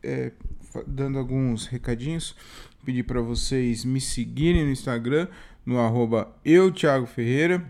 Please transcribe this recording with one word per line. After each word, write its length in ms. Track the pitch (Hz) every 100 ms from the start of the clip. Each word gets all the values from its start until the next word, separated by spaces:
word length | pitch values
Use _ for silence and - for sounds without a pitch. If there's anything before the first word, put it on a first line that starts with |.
é, 300 | 117 135 120 - - -
fa-, 240 | - - -
dando 320 | 135 139 135
alguns 480 | 127 131 131 113 -
recadinhos, 720 | 123 - 117 131 165 - - - - - -
pedir 200 | 131 127
pra 180 | 117 123
vocês 600 | 117 117 - 135 123 117
me 160 | 127 131
seguirem 640 | 131 - 113 117 156 175
no 80 | 147
Instagram, 560 | 135 - 120 117 147 180 - - -
no 140 | - 123
arroba 580 | 117 117 117 113 - -
eu, 260 | - 170 190
Thiago 360 | 180 156 135 120
Ferreira 580 | - 117 131 165 180 160